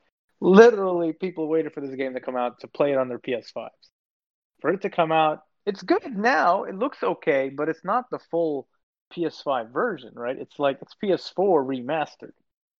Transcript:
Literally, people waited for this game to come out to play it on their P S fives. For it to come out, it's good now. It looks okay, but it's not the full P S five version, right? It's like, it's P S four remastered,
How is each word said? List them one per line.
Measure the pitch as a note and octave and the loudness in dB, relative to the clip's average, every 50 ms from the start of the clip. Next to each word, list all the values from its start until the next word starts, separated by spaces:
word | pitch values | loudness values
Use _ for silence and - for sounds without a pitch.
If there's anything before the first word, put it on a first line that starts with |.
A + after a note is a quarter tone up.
| _ _ _ _ _ _ _ - | _ _ _ _ _ _ _ 0
Literally, | - F3+ F#3+ G3 A#3 A#3+ A3+ G3+ G3 F#3 F3+ F3 E3+ D#3+ D#3+ | 4 8 10 10 10 10 8 4 0 0 0 0 0 -2 -4
people | - F#3 F#3 F3 E3 D#3+ | -4 -6 -6 -4 -4 -4
waited | D3+ D#3+ D#3+ D#3 D3 - | -2 0 0 -2 -2 -6
for | D3+ | -10
this | C#3+ C3+ C3 | -10 -8 -6
game | C3 C3+ C3 B2+ | -6 -6 -6 -6
to | B2+ | -8
come | - - B2+ | -8 -6 -4
out | B2 B2 A#2+ A#2 - | -4 -4 -4 -6 -10
to | - | -16
play | A#2+ - - D3+ C#3+ | -8 -4 -2 0 0
it | C#3+ | 2
on | C3 C3 | 0 -2
their | B2+ A#2+ A#2 | -2 -6 -8
P | - - B2 | -8 -6 -8
S | A2+ G#2 - | -8 -8 -12
fives. | - A#2 A2+ A2+ - _ _ _ _ _ _ _ _ _ _ _ _ _ _ _ _ _ | -14 -14 -14 -14 -18 _ _ _ _ _ _ _ _ _ _ _ _ _ _ _ _ _
For | - C#3+ | -2 -2
it | F#3 G3 | -2 -2
to | - G3 | -4 -4
come | - - E3 D#3+ D#3+ | -2 0 0 2 2
out, | D#3+ D#3 D#3 D#3 - - _ _ _ _ | 2 2 2 0 -4 -8 _ _ _ _
it's | G3+ G3+ - | -8 -8 -4
good | F#3 F#3 E4+ A4+ - E4 B3 | -2 0 0 0 -2 -4 -6
now. | F#3+ G#3 A#3+ C4+ D#4 - F3+ F3 G3 - | -2 0 0 2 2 4 2 2 0 -2
It | - F#3+ | -6 -6
looks | F#3+ A3+ C#4+ - - | -6 -6 -6 -6 -4
okay, | - F#3+ E3+ - - E3 C#3+ C3+ C3+ C3+ | -4 -4 -4 -2 0 0 0 0 0 -2
but | C#3 C#3 D3+ D#3 | -4 -4 -4 -4
it's | D#3+ - - | -6 -6 -4
not | F3+ G#3 B3 B3 - | -4 -4 -4 -4 -6
the | D#3 C#3+ | -10 -12
full | - _ - E3+ E3+ D#3+ D3 C3+ B2 _ _ _ _ _ _ _ _ _ | -8 _ -2 -2 -2 -2 -2 -6 -8 _ _ _ _ _ _ _ _ _
P | - F3 E3+ | -8 -6 -6
S | D3+ - - | -6 -6 -6
five | - D3 C3+ B2+ A2+ A2 | -4 -4 -4 -4 -4 -6
version, | B2 D#3 A3 B3 F#3+ C#3 B2+ G#2+ G#2+ | -6 -4 -4 -4 -6 -8 -12 -16 -14
right? | A#2 A#2+ A#2+ C3+ | -10 -8 -8 -8
It's | - B2+ - _ - | -8 -12 -14 _ -2
like, | D3 C#3 C3+ - | -2 -2 -2 -4
it's | - - - | -8 -20 -12
P | - - G3+ F3 | -6 -2 0 0
S | C#3 - - | 0 -2 -6
four | - - F#3 G#3 F3+ D3 C3 | -4 0 2 4 4 2 2
remastered, | C3 C3+ B2+ A#2+ B2+ D#3 D#3+ D3 - - _ - - - _ _ _ _ _ _ _ _ | 0 -4 -6 -6 -4 -4 -4 -6 -6 -10 _ -20 -20 -20 _ _ _ _ _ _ _ _